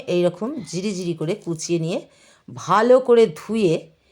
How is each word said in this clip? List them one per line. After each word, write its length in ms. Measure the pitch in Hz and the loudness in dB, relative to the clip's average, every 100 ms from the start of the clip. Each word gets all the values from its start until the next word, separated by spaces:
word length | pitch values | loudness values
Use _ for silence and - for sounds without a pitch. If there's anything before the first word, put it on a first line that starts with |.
| - | -2
এইরকম 540 | 175 175 175 226 302 | 0 0 -2 -8 -8
জিরি 340 | 165 175 208 | -10 -8 -6
জিরি 200 | 185 175 | -6 -6
করে 200 | 160 156 | -6 -6
কুচিয়ে 440 | 208 170 160 - 170 | -6 -8 -8 -4 -4
নিয়ে 300 | 160 247 - _ _ _ - | -2 -6 -8 _ _ _ -20
ভালো 460 | 123 - 196 240 254 | -10 0 2 6 4
করে 260 | 254 233 220 | 6 6 4
ধুয়ে 640 | 156 - 220 185 165 - _ _ | 2 -6 0 2 0 -4 _ _